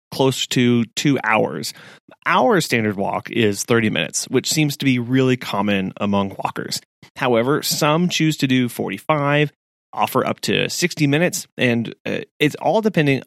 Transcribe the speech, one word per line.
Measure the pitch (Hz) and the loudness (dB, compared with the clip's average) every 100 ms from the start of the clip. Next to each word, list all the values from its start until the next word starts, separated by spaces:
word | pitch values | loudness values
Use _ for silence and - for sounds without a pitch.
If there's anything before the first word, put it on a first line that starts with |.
| _ | _
close | - 135 127 - | 0 0 0 -2
to | 135 120 120 113 - | 2 2 2 0 -2
two | 147 135 | 0 0
hours. | 107 110 78 76 71 - - - _ - - | 2 2 0 -4 -10 -12 -20 -20 _ -8 0
Our | 180 254 190 | 2 4 2
standard | - 120 107 98 | 2 0 0 -2
walk | 98 98 - | -4 -4 -4
is | 117 107 98 | 0 0 0
thirty | - 117 107 | 0 2 2
minutes, | 82 - - - | 0 -4 -6 -2
which | 127 - | -2 0
seems | 156 151 - | 0 0 0
to | 139 | 0
be | 123 | 0
really | 117 131 131 127 | 0 2 2 0
common | - 101 104 98 95 - | -2 -2 0 0 -2 -4
among | 104 101 98 | 0 0 -2
walkers. | - - - - - _ _ - - | -4 -6 -6 -8 -10 _ _ -20 -4
However, | 131 117 123 151 | 0 2 2 0
some | - 165 151 156 175 | -2 0 2 2 0
choose | - 156 151 | 2 0 0
to | 135 | 0
do | 127 120 | 2 0
forty-five, | - 98 98 - 151 143 147 147 _ _ _ _ | -4 -6 -6 -2 0 2 2 0 _ _ _ _
offer | - 104 127 - | -4 0 0 0
up | 110 | -2
to | - 101 98 | -2 0 -2
sixty | - 175 - 143 | -2 -4 0 0
minutes, | 143 175 - - - | 2 0 -2 -10 -2
and, | 127 117 110 - 110 | 0 0 -2 -8 -6
uh, | 101 - - | -6 -8 0
it's | 151 - | 0 0
all | 143 208 | 0 2
depending | 214 175 147 131 | 2 2 2 2